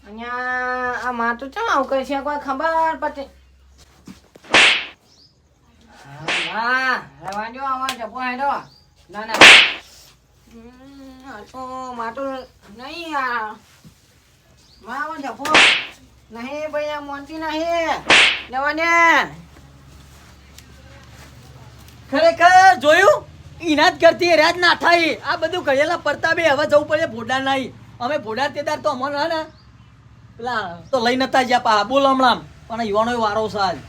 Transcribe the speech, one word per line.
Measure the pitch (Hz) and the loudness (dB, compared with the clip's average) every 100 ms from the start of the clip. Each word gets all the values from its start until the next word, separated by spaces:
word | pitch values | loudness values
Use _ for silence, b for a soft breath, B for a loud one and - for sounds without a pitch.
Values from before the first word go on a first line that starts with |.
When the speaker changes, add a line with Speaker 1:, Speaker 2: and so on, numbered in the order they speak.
| 202 | -18
Speaker 1:
અહીંયા | 220 240 247 247 254 254 254 247 240 | -14 -10 -6 -4 -4 -4 -4 -4 -6
આ | 240 | -6
માં | 240 233 240 | -4 -4 -4
તો | 277 | -8
ચમ | 403 453 | -6 -2
આવું | 320 262 | -2 0
કરે | 269 | -4
છે? | 262 277 | -4 -6
કોઈ | 269 294 277 | -4 -6 -6
ખબર | 269 320 330 320 285 | -4 0 0 0 -2
પડતી? | 294 277 277 _ _ _ _ _ - _ - - _ - - - - - - - _ _ _ _ _ _ _ _ _ - 139 143 156 - 196 | -6 -8 -14 _ _ _ _ _ -20 _ -20 -20 _ -20 -2 2 2 0 -6 -18 _ _ _ _ _ _ _ _ _ -20 -20 -14 -8 -6 -4
હા, | |
હા, | 202 233 254 262 - - - | -4 0 0 0 -4 -6 -16
રહેવા | - 190 226 | -10 -8 -8
દ્યો, | 262 269 | -8 -6
આવા | 262 262 240 | -4 -6 -6
જપો | 220 247 | -10 -8
હેડો. | 254 247 277 233 - _ _ _ _ | -8 -4 -4 -4 -10 _ _ _ _
ના, | 196 | -14
ના. | 220 214 - - - - - - - _ _ _ _ | -8 6 8 8 6 -4 -16 -20 -20 _ _ _ _
હમ, | 226 233 254 269 277 269 254 269 | -20 -20 -20 -20 -20 -20 -20 -20
આ | 214 202 | -18 -16
તો | 254 254 262 254 | -14 -12 -10 -10
માં | 240 226 | -8 -8
તો | 226 277 262 254 _ - 214 | -8 -8 -8 -14 _ -20 -18
નહીં | 262 330 330 | -16 -14 -6
યાર. | 285 247 233 247 208 _ _ - _ _ _ _ _ _ _ _ _ - | -4 -4 -4 -6 -12 _ _ -20 _ _ _ _ _ _ _ _ _ -12
માં | 262 | -8
આવા | 302 311 | -8 -8
જપો. | 269 226 277 - - - - - _ _ _ | -10 -8 0 2 2 0 -8 -18 _ _ _
નહીં | 220 247 294 311 | -14 -10 -8 -6
ભાઈ, | 294 302 | -6 -6
આ | 294 | -8
મોનતી | 285 285 285 311 | -10 -14 -12 -10
નહીં. | 320 311 339 339 320 262 - - - - - | -6 -4 -2 -2 -2 -6 0 2 2 -2 -8
જવા | 254 285 | -4 -4
દે. | 311 330 226 226 220 165 - - - - - - - - - - - - - - - - - - - - - - - - - - - - | -2 0 4 4 4 0 -10 -20 -20 -20 -20 -20 -20 -20 -20 -20 -20 -20 -20 -20 -20 -20 -20 -20 -20 -20 -20 -20 -20 -20 -20 -20 -20 -4
Speaker 2:
ખરેખર | 277 330 330 349 370 381 359 | 4 4 6 6 8 8 6
જોયું? | 285 330 403 508 - - - - 330 | 4 6 6 4 -4 -20 -20 -10 -2
ઈના | 294 339 | 2 2
જ | - | 6
કરતી | 330 330 349 | 4 4 2
એ | 320 | 4
રાત | 320 349 | 2 2
ના | 349 311 | 2 2
થાય. | 330 349 320 220 262 | 4 4 2 -2 -6
આ | 339 | -4
બધું | 320 359 277 | -2 -2 0
ઘડેલા | 269 311 339 294 | 0 0 -2 -4
પડતા | 285 330 339 | 2 2 4
બે | 320 | 4
હવે | 277 302 | 2 4
જવું | 294 294 | 4 4
પડે | 311 330 | -2 -2
ભોડા | 226 226 262 269 | -6 -4 -2 0
નાઈ. | 269 240 - - - | -2 -4 -12 -20 -10
અમે | 254 302 | -4 -4
ભોડા | 214 220 285 | -4 -4 -4
તે | 277 294 | -4 -6
દાર | 302 | -2
તો | 302 | -2
અમોને | 254 277 285 | -2 -4 -4
હે | 330 | -2
ને | 320 311 - - - - - - - - - | -4 -6 -16 -20 -20 -20 -20 -20 -20 -20 -12
પેલા | 240 226 190 170 - | -6 -4 -6 -12 -4
તો | 262 | 0
લઈ | 233 262 | 0 0
નતા | 262 - 240 | 2 0 2
જ્યાં | 247 233 | 2 4
પા. | 214 208 | 2 2
બોલ | 269 269 | 2 2
હમણાં. | 262 254 185 - - - | 4 4 2 -6 -20 -12
પણ | 226 226 | -8 -2
યુવાનોય | 202 226 240 | 0 0 0
વારો | 214 214 214 | 0 -2 -4
છે | 196 190 | -2 -2
આજ. | 151 | -4